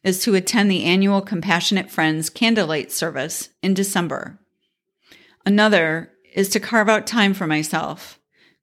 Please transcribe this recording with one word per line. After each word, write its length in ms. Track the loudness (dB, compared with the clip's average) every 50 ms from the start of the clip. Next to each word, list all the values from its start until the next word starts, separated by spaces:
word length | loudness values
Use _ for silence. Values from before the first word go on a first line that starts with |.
| -2
is 180 | -2 -2 0 0
to 120 | 2 2
attend 360 | 2 0 0 0 2 2 2
the 140 | 2 0 0
annual 360 | 2 2 2 4 2 2 0
Compassionate 680 | 0 -2 -6 -4 0 0 0 0 0 0 -2 -2 -2 -4
Friends 380 | -2 -2 0 0 0 -2 -4 -6
Candlelight 640 | -4 -2 0 2 2 2 0 0 -2 -4 -4 -6
Service 580 | -6 -6 -4 -4 -4 -6 -6 -6 -8 -10 -12 -14 _ _
in 120 | -2 0 0
December. 680 | 0 -2 -2 -2 -2 -2 -2 -4 -8 -8 -12 -16 -20 _ _ _ _ _ _ _ _ _ _ _ _ _ _ -20 -20 _ _ _ _ _
Another 680 | 2 4 4 4 4 4 4 4 2 -2 -4 -6 -10 _ _ _ _ -2
is 160 | -2 0 0
to 100 | 0 -4
carve 300 | -2 0 0 2 4 4
out 180 | 2 2 0
time 260 | -2 0 2 2 2 2
for 140 | 0 -2
myself 720 | -2 -2 -2 -2 -4 -4 -4 -4 -6 -8 -12 -16 -20 -20 _ _ _ _ _ _ _ _ _